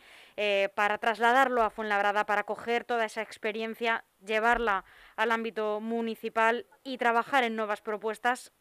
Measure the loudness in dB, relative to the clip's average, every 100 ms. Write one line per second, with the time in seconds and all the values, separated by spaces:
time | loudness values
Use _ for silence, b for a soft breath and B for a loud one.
0 | B B B -4 0 2 0 0 0 0
1 | -2 2 4 4 4 2 0 -2 -2 0
2 | 2 0 0 -2 -2 -6 -4 -4 -2 -2
3 | -2 -6 -10 -8 -6 -6 -6 -4 -2 -2
4 | -6 _ -4 0 2 2 2 -2 B B
5 | B -2 0 0 -2 -4 -2 -2 -4 -4
6 | -4 -6 -4 2 2 2 -4 _ -12 -2
7 | 2 2 2 2 2 0 -4 -4 -6 -6
8 | -4 -2 -2 -2 -6 _